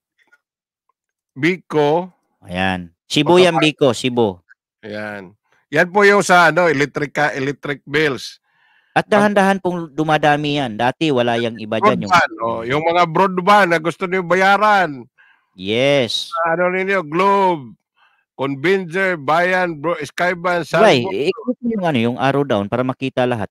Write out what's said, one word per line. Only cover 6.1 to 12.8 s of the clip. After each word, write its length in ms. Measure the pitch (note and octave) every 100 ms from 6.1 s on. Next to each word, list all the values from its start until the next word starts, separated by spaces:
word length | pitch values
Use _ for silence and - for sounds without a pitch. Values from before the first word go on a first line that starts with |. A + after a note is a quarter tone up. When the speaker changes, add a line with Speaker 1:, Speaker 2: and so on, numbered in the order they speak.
| G3+
Speaker 1:
sa, 320 | F#3 F3 E3
ano, 160 | D#3+ E3+
electric 480 | C3+ C#3+ D3+ C#3+ D3
ka-, 160 | D3
electric 480 | C3+ C3 C3+ C#3+ C3+ -
bills. 560 | D3 D3+ A#2 - - _ _ _ _ _
Speaker 2:
At 160 | D#3+ -
dahan-dahan 560 | G#3 G#3 G3+ F#3+ F#3+
pong 320 | F3+ F3 E3 D3
dumadami 640 | D#3 D3+ D3+ D3 D3 D3
yan. 160 | B2+ G#2
Dati 320 | B2 - D#3
wala 320 | B2 A#2+ A#2
yang 160 | A#2 A#2
iba 240 | G#2+ A2+
dyan, 240 | G#3 G3
yung 80 | G3+
Speaker 1:
Broadband, 220 | F3 D3 A2+
oh, 180 | A#2 A2+ A#2
yung 160 | D3